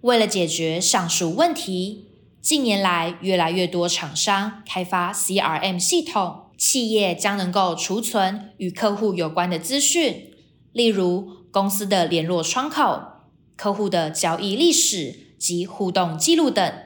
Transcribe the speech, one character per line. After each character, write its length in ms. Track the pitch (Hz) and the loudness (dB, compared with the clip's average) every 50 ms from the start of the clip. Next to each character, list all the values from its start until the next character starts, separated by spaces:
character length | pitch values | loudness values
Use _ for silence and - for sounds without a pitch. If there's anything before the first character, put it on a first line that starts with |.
为 160 | 240 240 247 | 4 4 4
了 80 | 233 214 | 6 4
解 220 | 196 - 196 175 | 2 2 0 0
决 320 | 160 160 - 165 160 160 170 | 0 0 -2 -2 -2 -2 0
上 300 | 180 - - 202 180 170 | 0 2 2 2 0 0
述 260 | - - 180 165 170 | 0 0 0 0 2
问 180 | 226 320 349 311 | 2 2 2 2
题， 540 | - - 196 185 180 185 196 214 - - - - _ _ _ _ _ | -2 -6 -6 -4 -4 -4 -6 -8 -14 -18 -20 -20 _ _ _ _ _
近 220 | - - 302 294 262 | 0 0 2 2 2
年 180 | 233 202 196 | 2 2 2
来 340 | 196 185 175 170 165 170 175 170 | 2 2 2 2 0 -2 -4 -6
越 160 | 175 190 190 | -2 0 2
来 140 | 180 170 165 | 2 2 2
越 140 | 170 185 180 | 2 0 0
多 220 | 170 175 175 175 | 0 0 0 0
厂 260 | 175 170 - 175 147 143 | 0 -2 -4 -4 -6 -4
商 500 | 156 - 214 202 196 202 214 220 - - | -2 0 2 2 0 0 -4 -8 -12 -14
开 160 | - - 185 180 | -8 -6 -6 -4
发 300 | 180 190 180 175 180 214 | -2 -2 -2 -2 -2 -2
C 240 | - - - 190 | -4 -4 0 0
R 220 | 196 - 156 160 151 | 0 0 0 -2 0
M 180 | - 190 185 | -2 -2 -2
系 240 | 175 170 - 359 349 | 0 0 0 0 0
统， 460 | 311 - - 226 185 170 - - - - _ | 0 0 -2 -2 -2 -2 -6 -12 -20 -20 _
企 320 | - - - - 269 240 220 | -2 0 0 2 0 0 2
业 240 | 220 214 202 185 170 | 2 2 2 2 0
将 220 | 170 - 202 202 | -2 -2 -2 0
能 140 | 202 185 180 | 0 -2 0
够 220 | 180 208 190 180 165 | 2 2 2 2 0
储 280 | 165 - - 190 220 | -2 -4 -4 -4 -4
存 480 | 233 - - 214 190 185 196 214 - - - | -4 -2 0 2 0 0 0 -4 -10 -14 -12
与 120 | - 202 180 | -8 -8 -6
客 240 | 180 - 233 208 208 | -4 -2 0 0 0
户 200 | 202 220 208 185 | 2 0 0 0
有 160 | 170 165 156 | 0 -2 -2
关 200 | 156 180 175 180 | 0 -2 0 0
的 80 | 180 | -2
资 220 | 160 160 - 262 285 | -4 -4 -2 0 2
讯， 540 | 277 - - 349 320 247 185 - - - - _ _ _ _ _ _ _ _ | 2 2 2 2 2 0 -2 -4 -14 -20 -20 _ _ _ _ _ _ _ _
例 140 | 233 240 | 2 2
如 420 | 226 214 196 185 180 180 185 202 - - - - - | 2 4 4 2 2 0 0 -4 -8 -16 -20 -20 -4
公 180 | - 196 196 196 | -2 0 0 0
司 180 | 196 196 208 | -2 -4 -2
的 180 | 196 196 190 170 | 0 2 2 2
联 200 | 156 170 165 160 | 2 2 0 0
络 180 | 165 180 170 160 | 0 -2 -2 -2
窗 260 | - - 254 269 302 | -2 -2 -2 -2 -2
口、 340 | - 294 285 208 143 73 - - - - _ _ _ _ _ _ _ | 0 2 2 2 2 -2 -6 -14 -20 -20 _ _ _ _ _ _ _
客 180 | - - 208 202 | -6 -4 -4 -2
户 140 | 208 208 | 0 -2
的 240 | 196 190 175 160 151 | 0 0 0 -2 -2
交 260 | 156 - - 170 165 | -2 -2 0 0 -2
易 200 | 170 196 196 196 | -2 -2 -4 0
历 160 | 240 330 349 302 | 2 4 4 4
史 640 | - - - 214 190 151 120 - - - - - _ | 4 2 2 0 -2 -6 -8 -10 -14 -20 -20 -14 _
及 260 | - - 175 175 180 | -4 -2 -2 -2 -4
互 240 | 180 - - 202 185 | -6 -4 -4 -4 0
动 280 | 175 196 180 170 160 | 2 0 0 0 -2
记 180 | 160 - - 339 | -2 2 2 4
录 160 | 320 320 269 | 4 4 2
等 220 | - 208 185 147 - - - | 2 2 0 0 -2 -8 -16